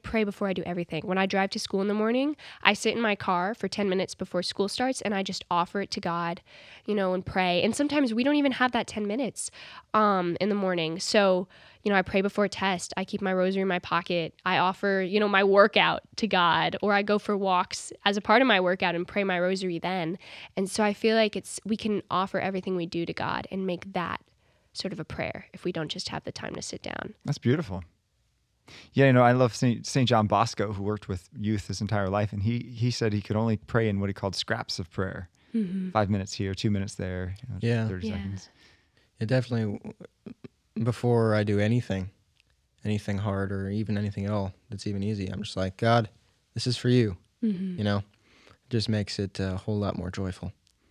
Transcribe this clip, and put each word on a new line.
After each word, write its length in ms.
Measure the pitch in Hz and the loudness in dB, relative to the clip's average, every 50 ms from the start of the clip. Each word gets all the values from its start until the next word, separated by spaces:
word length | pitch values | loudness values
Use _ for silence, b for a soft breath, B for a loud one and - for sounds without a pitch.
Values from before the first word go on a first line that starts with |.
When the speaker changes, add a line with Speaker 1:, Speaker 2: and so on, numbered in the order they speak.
Speaker 1:
pray 220 | - - - 220 214 | -4 -4 -2 0 0
before 240 | 202 190 - 202 196 | 0 -2 -4 -2 -2
I 60 | 185 | -2
do 80 | 185 - | -2 -4
everything. 380 | - 175 180 175 - 165 156 - | -4 -4 -4 -4 -4 -6 -6 -4
When 120 | 202 185 190 | -2 0 0
I 80 | 190 | 2
drive 240 | 190 196 190 196 196 | 2 2 0 0 0
to 80 | - 214 | -2 -6
school 240 | - - - 196 | -6 -2 -2 0
in 60 | 196 208 | 0 0
the 60 | 202 | 0
morning, 420 | 214 214 220 240 254 269 294 294 B B B B B | 0 2 2 2 2 0 0 -2 B B B B B
I 100 | B - | B -10
sit 220 | 208 - - 220 - | -8 -6 -6 -6 -4
in 60 | 233 | -2
my 120 | 233 214 202 | -2 -4 -4
car 380 | - - - 185 175 180 196 240 | -4 -4 -4 -4 -4 -4 -6 -8
for 140 | - - 190 | -8 -10 -10
ten 200 | - - 202 196 | -8 -6 -6 -4
minutes 240 | 185 190 185 - - | -4 -4 -6 -8 -8
before 280 | - 190 - - 180 | -12 -12 -8 -6 -6
school 260 | 175 - - - 196 202 | -6 -6 -6 -6 -6 -6
starts 340 | - - 254 262 262 - | -4 -4 -4 -4 -4 -6
and 120 | - 202 208 | -6 -4 -4
I 80 | 196 | -4
just 220 | 196 - 185 - - - | -4 -6 -8 -10 -6 -4
offer 320 | 180 175 175 - - 202 | -2 -2 -2 -2 -4 -6
it 80 | 196 - | -6 -6
to 80 | - 202 | -8 -6
God, 400 | - 180 170 170 170 170 175 - B B B B B B B B B | -6 -6 -4 -4 -4 -6 -6 -8 B B B B B B B B B
you 80 | - 208 | -4 -2
know, 180 | 214 190 185 | 0 0 0
and 120 | 185 185 185 | 0 -2 -4
pray. 380 | - - 190 185 180 175 180 | -4 -2 0 2 2 2 2
And 140 | - 214 226 | 2 2 2
sometimes 380 | - 285 285 277 302 277 233 220 | 0 0 2 2 2 2 2 2
we 100 | 233 247 | 2 2
don't 120 | 277 294 | 4 4
even 160 | 294 277 277 | 4 4 2
have 200 | 240 - 254 247 | 2 2 0 2
that 140 | 247 233 202 | 2 -2 -2
ten 200 | - - 214 208 | -2 -4 -4 -4
minutes, 440 | 202 208 262 269 196 - - - - B B B B B B B B | -2 -2 -2 -2 -4 -4 -6 -10 -12 B B B B B B B B
um, 440 | - 214 214 208 196 185 175 175 170 - | 2 4 4 6 4 4 2 0 0 0
in 80 | 185 214 | 0 0
the 60 | 202 | 2
morning. 440 | 208 190 185 180 170 160 160 165 190 | 2 2 2 2 2 0 0 -2 -4
So, 480 | - - - 214 202 190 185 180 190 b b b b b b b | -2 2 4 4 6 6 4 2 0 b b b b b b b
you 80 | _ 214 | _ 4
know, 60 | 202 | 4
I 60 | 190 | 4
pray 180 | 180 - - 196 | 4 4 2 2
before 260 | 190 202 - - 208 | 2 2 2 2 0
test. 460 | 190 - - 196 196 185 175 - - - 185 | 0 0 -2 -2 0 0 -2 -4 -6 -6 -6
I 80 | 190 | -6
keep 160 | - - 190 | -4 -6 -4
my 100 | 196 190 | -2 0
rosary 300 | 185 185 180 190 190 196 | 2 2 2 2 2 2
in 60 | 190 190 | 0 0
my 100 | 180 180 | 0 -2
pocket. 560 | - - 170 170 175 - 180 170 160 156 - _ _ | -2 -2 -2 -2 0 0 -2 -2 -2 -4 -8 _ _
I 140 | 185 185 147 | 2 2 4
offer, 440 | 175 185 180 - - 202 196 190 185 | 4 2 0 0 0 0 2 2 0
you 120 | 180 196 208 | 0 2 2
know, 100 | 208 202 | 2 4
my 140 | 202 190 | 4 4
workout 600 | 202 196 196 202 202 220 - 202 170 165 - - - _ - | 6 8 8 8 8 8 8 4 4 4 2 0 -4 _ -4
to 100 | - 233 | -4 -2
God, 500 | 196 196 185 175 170 160 160 160 165 180 - | 2 4 4 4 4 4 4 2 0 0 0
or 100 | - 208 | 0 2
I 80 | 202 202 | 2 2
go 180 | 208 208 208 208 | 4 2 2 2
for 160 | - - 208 196 | 2 0 -2 0
walks 520 | 202 190 185 180 190 - - - - - - - - | 2 2 2 2 0 -2 -6 -10 -10 -12 -16 -2 0
as 140 | 202 202 208 | 0 0 2
a 20 | |
part 220 | - - 214 240 | 4 4 6 6
of 60 | 269 254 | 8 6
my 120 | 214 185 | 6 6
workout 340 | 185 175 185 185 196 180 170 | 4 2 2 2 0 0 0
and 140 | 170 180 - | -2 -4 -2
pray 160 | - 208 196 | -2 0 0
my 160 | 190 180 175 | 2 2 2
rosary 380 | 180 180 190 190 190 185 170 165 | 2 0 0 0 -2 -4 -4 -4
then. 400 | - 175 185 185 165 156 - - B B B B B B B - | -4 -4 -2 -2 -2 -4 -4 -6 B B B B B B B -4
And 100 | 196 185 | -4 -2
so 140 | - - 214 | 0 2 2
I 80 | 208 | 2
feel 240 | 202 - - 220 220 | 2 2 2 2 4
like 200 | 226 220 208 - | 4 2 2 0
it's, 220 | 190 - - - - - | -6 -8 -8 -12 -12 -6
we 140 | 196 226 - | -4 -4 -2
can 240 | - 220 208 196 - _ | -2 -2 -2 -2 -2 _
offer 280 | - 180 190 190 - 190 | -2 -2 -2 0 -2 -2
everything 380 | - 190 196 185 - 190 185 | -2 -2 -4 -4 -4 -4 -4
we 80 | 180 170 | -4 -4
do 220 | 170 - 175 170 | -4 -4 -4 -4
to 80 | - - | -4 -4
God 340 | - - - - - - - | -4 -4 -4 -4 -4 -6 -6
and 160 | - 190 190 | -6 -4 -4
make 280 | 185 175 170 - 196 190 | -4 -4 -6 -8 -8 -6
that 260 | 185 170 - - - - _ _ _ _ _ _ _ _ _ _ | -6 -4 -4 -6 -8 -10 _ _ _ _ _ _ _ _ _ _
sort 180 | - - 190 | -8 -8 -8
of 80 | - - | -8 -8
a 60 | 156 | -10
prayer 400 | - - - - - - - - - - | -10 -6 -6 -6 -6 -6 -10 -14 -16 -20
if 100 | - - | -8 -6
we 80 | 180 | -6
don't 160 | - 165 156 156 | -4 -4 -6 -6
just 220 | - 180 - - | -8 -8 -8 -8
have 120 | - - - | -8 -8 -10
the 80 | - | -10
time 220 | - - - - - | -12 -10 -10 -10 -10
to 60 | - | -10
sit 220 | - - - - | -10 -10 -12 -10
down. 320 | - 50 50 50 50 - - _ _ | -10 -10 -10 -8 -10 -10 -14 _ _
Speaker 2:
That's 140 | 139 143 - | -6 -6 -2
beautiful. 440 | - 120 135 165 151 - 92 90 85 - _ _ _ _ _ _ _ _ _ _ _ _ _ _ _ B B B B B | 2 2 2 2 0 -6 -8 -10 -10 -12 _ _ _ _ _ _ _ _ _ _ _ _ _ _ _ B B B B B
Yeah, 140 | _ 139 139 | _ 6 8
you 80 | 135 127 | 8 10
know, 80 | 123 | 10
I 100 | 123 120 | 8 8
love 220 | 123 127 127 113 - | 8 8 6 4 4
Saint, 300 | - 135 123 113 110 - | 2 2 2 2 0 -4
Saint 200 | - - 139 123 | -2 0 2 4
John 200 | 110 123 110 107 | 4 4 4 4
Bosco, 480 | 98 104 101 117 117 - - 101 104 104 | 4 4 2 2 2 0 -4 -4 -4 -4
who 80 | 98 | -4
worked 260 | 98 104 107 101 - - | -4 -4 -4 -4 -4 -6
with 220 | 98 87 - _ - 127 | -8 -8 -8 _ -10 -4
youth 300 | 104 107 110 98 - - | -2 -2 -2 -2 -4 -6
his 120 | 104 - | -6 -4
entire 300 | 110 98 110 104 98 92 | -2 0 0 0 0 2
life, 240 | 98 104 107 95 107 | 2 0 0 0 -2
and 80 | 101 | -2
he, 160 | 98 113 120 120 | -2 -2 -2 -2
he 320 | 120 127 123 113 117 120 | -6 -8 -4 -2 0 0
said 240 | 117 - 117 110 104 | 0 2 0 0 0
he 80 | 104 | 0
could 140 | 98 - 104 | -2 0 0
only 200 | 107 113 113 110 | 0 2 2 0
pray 320 | 104 - - - 120 113 107 | -2 -2 -2 0 2 2 2
in 120 | 98 98 | 2 0
what 100 | 98 98 | 0 -2
he 20 | |
called 240 | 98 - - 98 92 | -4 -4 -4 -4 -4
scraps 420 | - - - 117 117 - - - - | -4 -4 -4 -4 -4 -4 -8 -8 -8
of 120 | 92 - | -8 -8
prayer. 400 | - - 95 92 95 90 92 - b b b b b | -6 -4 -4 -4 -6 -10 -14 -16 b b b b b
Speaker 1:
Mm-hmm. 360 | 226 208 175 185 190 185 185 | -4 -4 -2 -4 -6 -6 -2
Speaker 2:
Five 180 | 180 110 104 95 | 0 0 2 2
minutes 240 | 104 - 95 - - | 0 -2 -2 -6 -6
here, 200 | - 101 98 95 | -6 -4 -4 -4
two 160 | - - 110 | -2 -2 0
minutes 240 | 101 98 98 95 - | 0 0 -2 -6 -6
there, 380 | - 95 92 90 90 92 90 95 - | -8 -6 -6 -4 -6 -6 -6 -8 -10
you 60 | - - 95 | -12 -12 -8
know, 40 | 92 | -4
Speaker 3:
Yeah. 260 | 113 117 120 113 110 107 | -2 0 0 0 0 -2
Speaker 2:
thirty 200 | 95 90 90 220 | -4 -4 -6 -6
Speaker 1:
Yeah. 60 | 104 | -6
Speaker 2:
seconds. 320 | 98 98 98 95 92 - - b b b b b b b b b b b b b _ | -6 -6 -8 -8 -10 -12 -18 b b b b b b b b b b b b b _
Speaker 3:
It 80 | 113 | -2
definitely, 520 | 107 127 127 120 120 120 113 110 104 104 - | 0 2 0 2 0 -2 -2 -2 -2 -4 -8
w-, 160 | - - - - - - _ _ _ - - - - - - _ _ _ _ - | -10 -14 -16 -16 -20 -20 _ _ _ -20 -18 -18 -20 -20 -20 _ _ _ _ -2
before 520 | 117 120 113 - - 123 120 117 113 110 107 | -2 -2 -2 0 0 2 4 4 4 4 4
I 80 | 107 104 | 2 2
do 140 | 107 104 101 | 2 2 2
anything, 520 | 104 107 117 123 120 - 95 95 92 95 - _ _ _ _ _ _ _ _ _ _ _ _ _ - | 2 2 2 0 0 -2 -4 -4 -4 -8 -12 _ _ _ _ _ _ _ _ _ _ _ _ _ -4
anything 340 | 107 107 104 - - 101 98 | -4 -4 -2 -2 -4 -4 -2
hard 340 | 104 104 98 98 98 95 | -2 -2 -2 -2 -2 -4
or 160 | 98 95 98 98 | -4 -6 -4 -4
even 280 | 101 107 107 104 107 101 | -4 -4 -2 -2 -2 -2
anything 260 | 107 101 101 101 98 | -2 -4 -4 -4 -4
at 60 | 101 | -2
all 240 | 107 104 98 92 - _ _ _ | -2 -2 -4 -4 -8 _ _ _
that's 160 | 107 98 - | -14 -8 -8
even 160 | 104 101 98 | -6 -4 -4
easy, 240 | 98 107 110 101 95 - | -2 -2 -2 -4 -4 -6
I'm 140 | - 101 | -6 -8
just 140 | 101 - - | -10 -8 -4
like, 200 | 95 95 92 - | -4 -4 -4 -4
"God, 320 | - 117 113 117 120 110 - - _ _ _ _ _ _ _ _ | 0 4 4 6 4 4 0 -8 _ _ _ _ _ _ _ _
this 120 | 120 - | -4 -2
is 100 | 127 120 | -2 -2
for 120 | - - 123 | 0 2 4
you." 280 | 123 127 117 104 95 - _ _ _ _ | 4 4 4 2 -2 -6 _ _ _ _
Speaker 1:
Mm-hmm. 360 | 233 220 196 175 190 190 180 175 | -4 -2 -2 -2 -4 -6 -4 -2
Speaker 3:
You 60 | 104 | 0
know, 140 | 104 101 101 | 0 0 0
it 720 | 101 - _ _ _ _ _ _ _ - - _ _ _ | -2 -6 _ _ _ _ _ _ _ -20 -20 _ _ _
just 180 | 123 113 104 - | -2 -2 0 0
makes 300 | 110 104 101 - - - | 0 0 -2 -2 -4 -4
it 220 | 101 95 - - | -4 -4 -4 -4
a 160 | 98 95 90 | -4 -4 -4
whole 220 | 95 - - 107 104 | -4 -4 -4 -2 -2
lot 200 | 101 95 - - | -2 -2 -2 -4
more 120 | 87 90 | -6 -6
joyful. 420 | - - 98 92 90 - - 92 - _ _ _ _ _ _ _ | -6 -4 -6 -6 -6 -6 -10 -12 -12 _ _ _ _ _ _ _